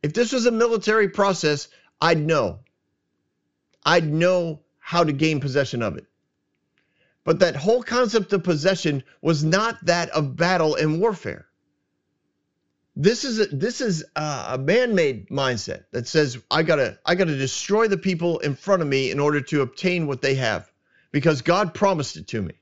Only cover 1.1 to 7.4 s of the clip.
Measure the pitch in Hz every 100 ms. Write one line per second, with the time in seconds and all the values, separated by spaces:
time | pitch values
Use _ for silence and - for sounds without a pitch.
1.1 | - 196 180 156 147 - _ _ _ 160
2.1 | 165 151 160 107 90 _ _ _ _ _
3.1 | _ _ _ _ _ _ _ 139 175 160
4.1 | 151 175 185 170 147 _ _ - 170 165
5.1 | 139 160 151 139 135 139 127 110 78 -
6.1 | _ _ _ _ _ _ _ _ _ _
7.1 | _ - 165